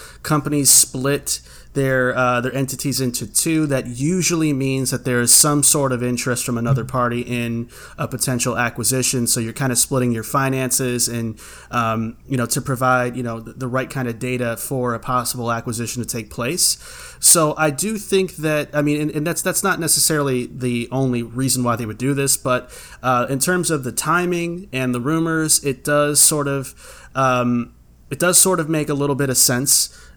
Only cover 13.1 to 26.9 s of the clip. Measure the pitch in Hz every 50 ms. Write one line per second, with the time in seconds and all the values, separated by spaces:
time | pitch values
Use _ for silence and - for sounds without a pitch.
13.1 | 120 127 120 117 113 113 110 107 - 127 131 120 123 131 127 - - 135 123 120
14.1 | 113 104 127 127 127 120 120 117 113 - - - 139 127 123 123 120 110 - -
15.1 | 127 123 120 - - 123 113 117 117 117 - 127 107 113 117 107 - 123 110 -
16.1 | - 117 104 - - 120 117 131 175 - - - - - - - - - - -
17.1 | - - - - - 170 156 151 151 151 156 156 139 135 190 214 220 196 - -
18.1 | 196 190 190 175 - - 151 156 151 151 143 - 147 147 147 147 147 147 151 151
19.1 | - 151 147 170 160 - - 185 170 - - 190 170 160 170 147 - - - -
20.1 | 156 147 139 135 127 123 120 - - 127 127 123 120 117 117 - 131 135 135 127
21.1 | 123 120 117 110 113 127 135 131 127 127 123 120 113 113 117 107 104 113 123 139
22.1 | 143 139 139 135 - - - 135 123 - - - - - - - - - 123 127
23.1 | 127 123 120 127 139 131 - 180 180 180 160 160 160 139 127 120 107 - - 151
24.1 | 165 175 180 175 180 170 170 170 170 180 202 - - 131 131 127 123 120 117 147
25.1 | 160 165 165 165 160 160 156 151 - - - 143 127 - - 147 147 147 147 147
26.1 | 147 143 - - 156 147 139 139 139 139 131 - - - - -